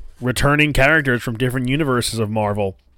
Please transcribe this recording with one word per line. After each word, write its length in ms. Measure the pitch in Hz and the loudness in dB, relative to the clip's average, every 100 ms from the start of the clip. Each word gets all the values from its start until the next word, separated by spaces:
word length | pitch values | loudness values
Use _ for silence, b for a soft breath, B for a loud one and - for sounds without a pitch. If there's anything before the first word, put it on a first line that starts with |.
| - - | -18 -8
returning 540 | 123 - 143 147 151 | -4 0 2 4 2
characters 500 | 139 139 160 135 120 | 4 4 4 2 -2
from 140 | - 113 | -2 -2
different 300 | 127 127 123 | -2 -2 -2
universes 520 | 143 143 123 - 113 | 0 0 0 -2 -2
of 100 | 107 | -2
Marvel. 480 | 110 104 104 98 - _ | -2 -2 -2 -4 -6 _